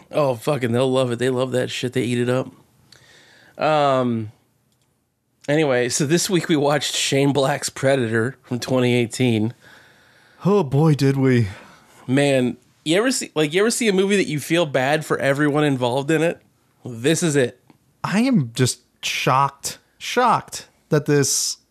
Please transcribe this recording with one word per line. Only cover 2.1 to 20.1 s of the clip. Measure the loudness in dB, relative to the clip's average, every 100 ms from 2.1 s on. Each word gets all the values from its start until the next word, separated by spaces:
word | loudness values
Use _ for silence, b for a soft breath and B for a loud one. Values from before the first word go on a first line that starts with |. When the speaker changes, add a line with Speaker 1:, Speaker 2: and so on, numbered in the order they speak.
| -2
Speaker 1:
it | 0
up. | -2 -4 -12 _ _ _ b b b b b b b
Um. | 0 2 2 2 0 -2 -6 -14 _ _ _ _ _ _ _ _ _ _ -2
Anyway, | 0 2 0 0
so | -2 0
this | 0 0
week | -2 0
we | 0
watched | 2 0 -2
Shane | -4 -2 2 2
Black's | 2 0 -2 -6
Predator | -2 0 2 0 0 -2 -4
from | -8 -8
twenty | -2 0 2
eighteen. | 2 0 0 0 2 -2 -6 b b b b b b b b 0
Speaker 2:
Oh | 2
boy, | 2 2 4
did | 4 2 2
we. | 4 4 2 -4 B B B B -2
Speaker 1:
Man, | 0 2 2 0 -4 _ _ -2
you | 0
ever | 0
see, | -2 -4
like, | -2 0
you | 0
ever | 0
see | 0 0
a |
movie | 0 0 0
that | 0
you | -4
feel | -2 -2 0
bad | 0 0 -2
for | -2 -2
everyone | 0 0 0 2
involved | 0 0 -2 -2 0
in | 0
it? | 0 -4 _ _ _ _ -14
This | -4 0 0
is | 2 2
it. | 0 -2 _ _ _ _
Speaker 2:
I | -4 0
am | 2 2 0
just | 0 0 -2 _ _
shocked, | -8 -4 0 2 2 -2 -12 -14 _ -16
shocked | -6